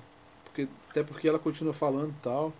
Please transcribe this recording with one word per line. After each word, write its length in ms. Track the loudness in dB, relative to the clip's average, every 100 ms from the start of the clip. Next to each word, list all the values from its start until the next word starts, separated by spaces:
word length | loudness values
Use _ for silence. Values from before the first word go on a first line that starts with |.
| -10 -20 -20 -20
Porque, 240 | -12 -4 -4 -6 -4
até 140 | -2
porque 240 | -2 2 2
ela 100 | 4
continua 340 | 0 0 -2
falando 360 | 2 2 2 0
e 120 | -4
tal, 280 | -2 0 0